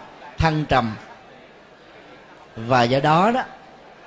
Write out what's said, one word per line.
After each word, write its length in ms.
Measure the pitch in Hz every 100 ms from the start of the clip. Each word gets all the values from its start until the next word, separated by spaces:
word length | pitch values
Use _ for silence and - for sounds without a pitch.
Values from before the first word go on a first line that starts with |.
| - - - -
thăng 260 | 160 156 143
trầm. 280 | 135 113 107 - - - - - - - - - - - - - - - -
Và 260 | 113 127
do 180 | 120 135
đó 300 | 151 160 208
đó, 120 | 247 - - - - - -